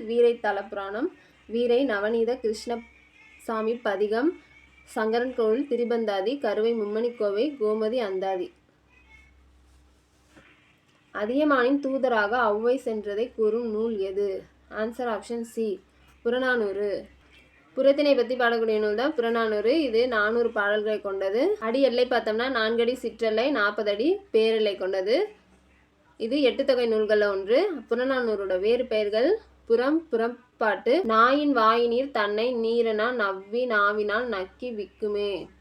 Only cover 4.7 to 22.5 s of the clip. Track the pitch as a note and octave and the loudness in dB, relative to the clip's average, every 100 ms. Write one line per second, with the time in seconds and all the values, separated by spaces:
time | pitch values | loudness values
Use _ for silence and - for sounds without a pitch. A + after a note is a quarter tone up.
4.7 | _ - - A3 A#3 B3+ B3 A3 A3+ C#4+ | _ -10 -4 0 0 0 0 0 0 0
5.7 | A#3+ A#3 A#3 A3 G3 G3 C#4 A#3 G3+ A3+ | -2 0 0 0 -2 -2 -2 -2 0 0
6.7 | A#3 G#3 G#3+ A#3+ A#3+ G#3 G3+ C#4+ C#4+ G#3+ | 0 -2 -2 -4 -2 -2 0 -2 -2 -2
7.7 | G#3+ A3 B3+ G#3 F#3+ F#3+ F#3 F3+ - _ | 0 0 -2 -2 -4 -4 -4 -6 -12 _
8.7 | _ _ _ _ - _ _ _ _ _ | _ _ _ _ -20 _ _ _ _ _
9.7 | _ _ _ _ _ _ - - _ _ | _ _ _ _ _ _ -20 -20 _ _
10.7 | _ _ _ _ G3 G#3 C4 D4+ C4+ A#3+ | _ _ _ _ -6 -2 0 2 4 4
11.7 | C#4+ C#4 C4+ B3+ A3+ G#3 B3 A3+ G#3 A#3 | 2 0 0 0 2 2 2 2 2 0
12.7 | C4 B3 A3 G#3 G3+ B3+ - G#3+ A3 A#3+ | -2 -2 -6 -6 -4 -6 -2 0 0 -2
13.7 | G#3+ A3+ G#3+ F#3+ G3 G3+ F#3+ G3 _ _ | -4 -2 -4 -4 -2 -4 -4 -10 _ _
14.7 | G3 A3 A#3 B3 G#3 - A#3 A#3 - A3 | -6 -6 -4 -4 -6 -6 -8 -8 -4 -4
15.7 | F#3 - _ _ _ A#3 B3 C4 B3 G3+ | -6 -12 _ _ _ -4 0 0 0 0
16.7 | G3 G#3 F3+ - - _ - _ _ _ | -2 -4 -4 -8 -20 _ -20 _ _ _
17.7 | - C4+ C#4+ D4 B3+ A#3 B3 A#3+ A#3 A3+ | 2 4 4 4 4 2 2 2 2 2
18.7 | G#3+ G#3+ G#3 C4+ D#4 A3+ A#3 A3+ G#3 G#3+ | 0 0 0 0 0 0 0 0 0 2
19.7 | D#4+ C#4 A3 B3+ A3+ G#3 A#3 A#3 A3 G3+ | 2 2 2 2 2 2 2 0 0 0
20.7 | G#3+ G#3+ G#3+ G3+ G3 F#3+ G#3+ E4 G#4+ A3+ | 0 0 -2 -4 -4 -2 0 0 0 -2
21.7 | B3 C4+ A#3+ B3+ B3 A3 G#3+ B3+ | 2 2 2 2 0 0 -2 -2